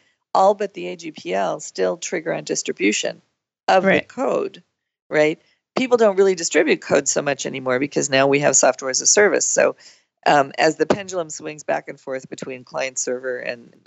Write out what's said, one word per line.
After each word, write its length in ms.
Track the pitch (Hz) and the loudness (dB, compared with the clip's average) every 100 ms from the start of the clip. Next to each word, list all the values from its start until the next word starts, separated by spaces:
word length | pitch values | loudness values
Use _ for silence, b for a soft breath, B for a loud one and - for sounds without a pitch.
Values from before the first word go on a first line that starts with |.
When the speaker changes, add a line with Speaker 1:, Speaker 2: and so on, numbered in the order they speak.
| _ _ _ | _ _ _
Speaker 1:
all 200 | 185 190 | 2 4
but 200 | 208 202 | 4 -2
the 140 | 190 180 | -8 -12
A 80 | 180 | -12
G 160 | 165 | -14
P 220 | 156 170 | -12 -6
L, 260 | 190 185 156 | -4 -2 -4
still 380 | - - 180 175 | -8 -4 -2 -2
trigger 360 | - 180 165 | -6 -6 -6
on 100 | 156 | -6
distribution 800 | 151 156 - 156 185 208 - - _ _ _ _ - | -6 -6 -6 -2 0 0 -4 -8 _ _ _ _ 0
of 160 | 190 | 2
the 60 | 190 | 4
Speaker 2:
Right. 180 | 180 - | 2 0
Speaker 1:
code, 540 | - 262 151 139 - _ _ _ _ - | -6 -2 -2 -4 -10 _ _ _ _ -4
right? 320 | 156 151 165 _ _ _ - | 0 0 0 _ _ _ -6
People 220 | 254 247 | 0 4
don't 180 | 220 190 | 4 4
really 200 | 196 180 | 2 2
distribute 460 | 165 294 302 180 | 0 0 2 0
code 260 | - 160 139 | 0 0 0
so 140 | - | -2
much 240 | 143 139 - | -2 -4 -6
anymore 340 | 135 127 127 | -6 -2 -2
because 300 | 143 156 143 | -2 -2 0
now 180 | 135 139 | 2 4
we 120 | 139 | 4
have 160 | 143 131 | 4 4
software 360 | 139 - 135 | 4 2 -2
as 100 | 131 | -2
a 60 | - | 2
service. 400 | - 208 131 - | 4 4 4 0
So, 280 | 180 147 - b b b _ - | 2 2 0 b b b _ 2
um, 260 | 151 135 - | 2 2 0
as 180 | 160 151 | 0 2
the 100 | 156 | 0
pendulum 440 | 214 190 185 160 | -2 -4 -8 -8
swings 340 | - 156 151 | -10 -12 -12
back 240 | - 147 151 | -6 -6 -6
and 120 | 147 | -14
forth 300 | - 131 - | -10 -10 -10
between 340 | - - 127 | -14 -12 -12
client 340 | 127 127 131 131 | -12 -8 -6 -6
server 380 | - 127 131 123 | -6 -6 -6 -8
and, 380 | - 120 120 _ | -8 -12 -14 _